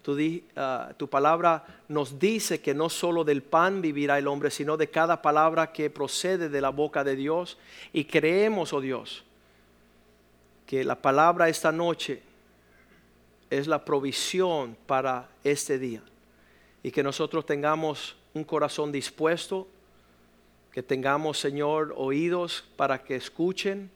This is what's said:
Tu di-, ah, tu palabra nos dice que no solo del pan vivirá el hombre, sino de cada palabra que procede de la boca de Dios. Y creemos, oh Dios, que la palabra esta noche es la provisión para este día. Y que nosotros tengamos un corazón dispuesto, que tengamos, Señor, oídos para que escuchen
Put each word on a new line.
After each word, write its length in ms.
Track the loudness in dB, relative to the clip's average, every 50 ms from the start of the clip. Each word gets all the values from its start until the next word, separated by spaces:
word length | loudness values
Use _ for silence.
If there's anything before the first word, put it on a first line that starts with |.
Tu 140 | -4 -4 -2
di-, 280 | 0 0 -2 -2 -6 -12 _ _
ah, 380 | -6 -4 -4 -4 -6 -8 -10 -8
tu 120 | -10 -8 0
palabra 560 | 2 4 4 4 4 6 4 4 2 2 -2 -14 -20 -20 _
nos 320 | -4 -2 -2 -2 -4 -2 2
dice 420 | 2 2 2 0 0 -2 -2 -2
que 140 | 0 -2 0
no 160 | 2 0 0
solo 320 | 0 -2 0 0 2 2 4
del 180 | 2 2 0
pan 400 | 0 2 4 4 6 4 2 0
vivirá 380 | -2 -2 -2 0 2 2 2 2
el 80 | 2
hombre, 240 | 0 -2 0 -2 -2
sino 260 | -2 -2 -2 -2 0
de 100 | 0 0
cada 320 | 0 2 2 4 4 2 2
palabra 520 | 2 4 4 6 4 4 4 2 0 0 -2
que 160 | -4 -4 -4
procede 580 | -2 -4 -4 -4 -4 -2 0 0 0 0 -2
de 140 | -2 -2 0
la 80 | 0 0
boca 340 | 0 0 -2 0 0 -2 0
de 120 | 0 0
Dios. 420 | 0 -2 -2 -2 -2 -4 -6 -14 -18 -20 -20 -20 -20 -18 -4
Y 140 | -4 -4 -4
creemos, 680 | 2 2 2 4 4 2 2 2 2 0 -2 -4 -2
oh 100 | -4 -4
Dios, 420 | -4 -4 -6 -6 -8 -12 -16 -16 -18 _ _ _ _ _ _ _ _ _ _ _ _ _ _ _ _ _ _ _ _ _ _ _ _ _ _ _ _
que 160 | -4 -2 -2 0
la 180 | 0 -2 2
palabra 480 | 2 4 6 6 6 6 6 4 2 2
esta 220 | 2 2 0 0
noche 500 | 2 2 0 -2 -2 -2 -6 -8 -8 -10 _ -20 _ _ _ _ _ _ _ _ _ _ _ _ -20 _ _ _ _ _ _ _ _ _ _ _
es 160 | -4 -2 0
la 180 | 0 0 -2 0
provisión 920 | 0 0 0 0 -2 -4 -4 -4 -2 0 0 0 2 0 -2 -4 -6 -10 -18 _
para 420 | -2 0 0 0 0 -4 -4 -8 -14 _ _ _
este 360 | 0 0 0 -2 -2 -2 -2
día. 240 | -2 -6 -8 -10 -14 -20 _ _ _ _ _ _ _ _ _ _ _ _ _ _ -10
Y 80 | -4
que 100 | -2 -2
nosotros 420 | -2 -2 -2 -2 -4 -2 -2 -4 -2
tengamos 720 | -2 -4 0 0 0 0 0 -2 -4 -4 -6 -10 -14 -16 _ _ _ _
un 80 | -10 -6
corazón 480 | -2 0 0 0 0 -2 -4 -4 -2
dispuesto, 760 | -4 -6 -6 -8 -4 0 0 0 0 0 -4 -6 -8 -8 -8 -12 _ _ _ _ _ _ _ _ _ _ _ _ _ _ _ _ _ _ _ _
que 120 | -12 -12 -2
tengamos, 560 | -2 -2 0 2 2 2 2 0 -2 -2 -2
Señor, 560 | -4 -2 -2 0 0 0 2 0 -2 -2 -4
oídos 680 | -4 -2 0 0 0 0 0 0 -2 -2 -4 -8 -10 -12 -16 _
para 260 | -2 0 0 0 -2 -2
que 120 | -6 -6
escuchen 760 | -6 -6 -10 -4 -2 -2 0 0 -2 -4 -4 -4 -6 -10 -16 _